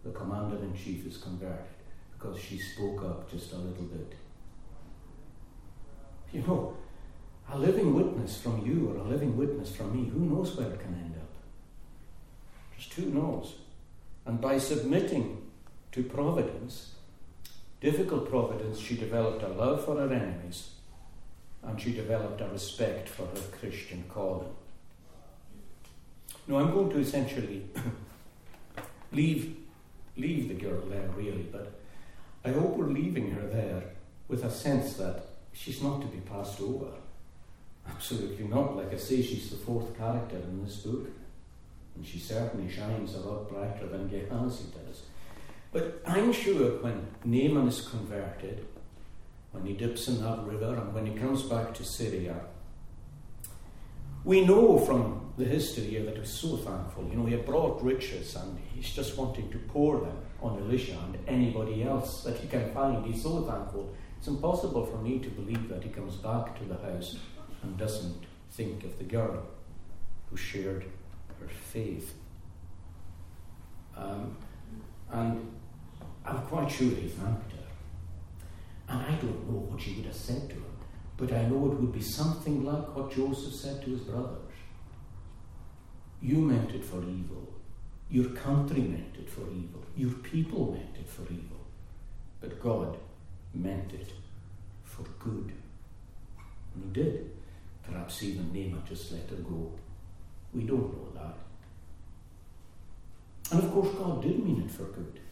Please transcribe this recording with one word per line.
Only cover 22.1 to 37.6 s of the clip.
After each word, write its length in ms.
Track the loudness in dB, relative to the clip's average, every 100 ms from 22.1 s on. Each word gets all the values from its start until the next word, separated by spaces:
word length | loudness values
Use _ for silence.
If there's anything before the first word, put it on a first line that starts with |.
| 2 2 -2
a 80 | -2
respect 600 | -2 -6 2 2 2 -6
for 180 | -6 -4
her 160 | -4 -6 -6
Christian 440 | -6 -4 -6 -8 -6
calling. 460 | 0 0 0 -2 -6 -8 -10 -12 -16 -16 -16 -16 -16 -14 -10 -10 -10 -12 -14 -16 -16 -14 -12 2
Now, 100 | 6
I'm 140 | 8
going 180 | 8 6
to 80 | 4
essentially 680 | 4 4 2 0 -2 -4 -6 -4 -2 -4 -10 -14 -16 -16
<coughs> 720 | -16 -14 -10 -10 -10 -12 -2
leave, 440 | 4 6 6 0 -8 -12 -18 -20 -14 -10 -2
leave 320 | 0 0 0
the 60 |
girl 260 | -2 0 0 0
there, 200 | 0 2 0
really, 300 | 0 -2 -4
but 300 | -6 -8 -10 -12 -10 -10 -10 -12 -4
I 60 | 2
hope 260 | 4 4 4
we're 100 | 2
leaving 420 | 4 4 2 0
her 160 | 0 0
there 380 | 0 2 -2 -4 -10 -12 -12 -2
with 180 | 0
a 60 | 0
sense 440 | 0 4 4 4
that 320 | 0 0 0 -4 -10 -10
she's 280 | -8 -6 -2
not 200 | 0 0
to 80 | -2
be 100 | -6
passed 420 | -6 -4 -4 -4
over. 280 | -2 -2 -4 -8 -10 -10 -12 -14 -14 -14